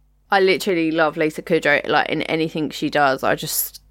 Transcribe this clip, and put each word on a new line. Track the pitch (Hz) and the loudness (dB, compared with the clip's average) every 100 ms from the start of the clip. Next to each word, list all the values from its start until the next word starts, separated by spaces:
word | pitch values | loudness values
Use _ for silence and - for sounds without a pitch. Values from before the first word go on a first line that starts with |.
| _ _ _ | _ _ _
I | 196 | 2
literally | 190 165 214 170 160 | 4 2 0 0 0
love | 160 156 165 | 2 0 2
Lisa | 156 160 | -2 -2
Kudrow, | 156 160 151 143 - | -2 0 2 2 2
like, | 147 - | 0 0
in | 156 | -4
anything | - 160 156 165 151 | -2 -2 -2 -4 -6
she | - 151 | -4 -2
does. | 147 139 131 | 2 2 2
I | 113 147 | -2 -2
just, | 156 - - - _ | -4 -6 -6 -12 _